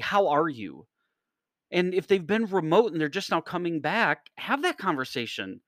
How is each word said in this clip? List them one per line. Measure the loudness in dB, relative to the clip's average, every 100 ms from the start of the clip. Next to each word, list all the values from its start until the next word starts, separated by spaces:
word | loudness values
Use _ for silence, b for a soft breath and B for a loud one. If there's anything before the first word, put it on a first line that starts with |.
how | 0 2 4
are | 4 2
you? | -2 -10 -12 -20 _ _ _ _ _ _ _ _
And | 0 0
if | 0 2
they've | 0
been | 2 0 2
remote | 0 4 4 4
and | 2
they're | -2
just | -2 -2
now | -2
coming | -2 -6 -4 -2
back, | -2 0 0 0 -6 -14
have | -4 -2
that | 0 -2
conversation. | -2 -2 -4 -6 -6 -6 -8 -10